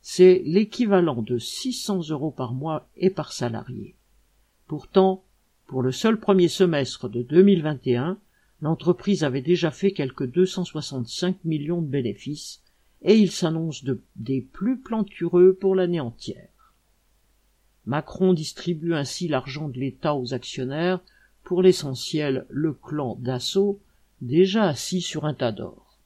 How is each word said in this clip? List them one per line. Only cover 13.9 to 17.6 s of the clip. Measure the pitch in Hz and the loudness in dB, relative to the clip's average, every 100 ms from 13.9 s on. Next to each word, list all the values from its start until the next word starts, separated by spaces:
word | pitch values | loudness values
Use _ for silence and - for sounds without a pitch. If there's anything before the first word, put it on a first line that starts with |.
| 127 _ | -6 _
des | - 113 135 | -14 -4 -4
plus | - - 208 262 | -6 -6 -4 -4
plantureux | - 226 202 - 170 175 185 | -4 -4 -6 -4 0 6 6
pour | 185 196 | 6 0
l'année | 190 180 170 | 2 0 -2
entière. | 120 - - - - _ _ _ _ _ _ _ _ _ _ _ | -4 -10 -14 -14 -18 _ _ _ _ _ _ _ _ _ _ _